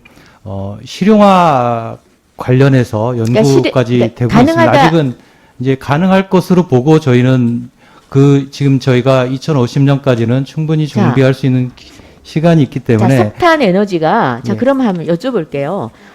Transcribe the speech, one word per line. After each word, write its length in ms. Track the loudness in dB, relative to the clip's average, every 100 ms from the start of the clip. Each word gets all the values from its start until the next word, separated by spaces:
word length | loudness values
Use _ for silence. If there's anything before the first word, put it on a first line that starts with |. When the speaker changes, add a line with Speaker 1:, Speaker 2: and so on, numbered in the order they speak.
| -12 -20 -20 _
Speaker 1:
어, 340 | -12 -10 -10 -12
실용화 1120 | -16 -4 2 4 4 4 2 2 0 -4 -6 -12 _ _ _ -10
관련해서 760 | -2 2 4 2 0 -2 -4
Speaker 2:
그러니까 280 | -2 -2 2
실현-, 140 | 2 2
Speaker 1:
연구까지 300 | 2 -2 0
Speaker 2:
그러니까 220 | 0 0 -2
Speaker 1:
되고 160 | 0
있습니다. 200 | 2 2
Speaker 2:
가능하다. 280 | 2 2 2
Speaker 1:
아직은 340 | 2 2 -2 -6 _ _ _ -8
이제 140 | -4 -4
가능할 540 | -2 -2 2 0 0
것으로 380 | -2 2 0 2
보고 320 | 0 2 2
저희는 680 | 2 2 2 2 0 -4 -8 -18 _ -20 _
그 400 | 2 4 2 -2
지금 300 | -4 0 0
저희가 460 | 0 0 2 0 -2
이천오십 540 | -6 -4 -2 -2 0
년까지는 640 | 0 0 0 -2 0 -2
충분히 460 | -4 -6 -4 -2 -2
Speaker 2:
자. 160 | -2 0
Speaker 1:
준비할 280 | 2 0
수 120 | 0 -2
있는 260 | -2 -4
기-, 220 | -8 -20 -20 -20 -20
시간이 400 | -10 -2 2 2
있기 160 | 0 -4
Speaker 2:
자, 60 | -2
Speaker 1:
때문에 320 | 0 2 2
Speaker 2:
석탄 440 | 0 0 0 2
에너지가, 800 | 0 0 -2 -2 -2 0 -2 -4
자, 100 | -6
Speaker 1:
예. 40 | -2
Speaker 2:
그럼 240 | -2 0
한번 240 | -2 -4 -4
여쭤볼게요. 840 | -4 -4 -6 -6 -6 -6 -6 -8 -14 -20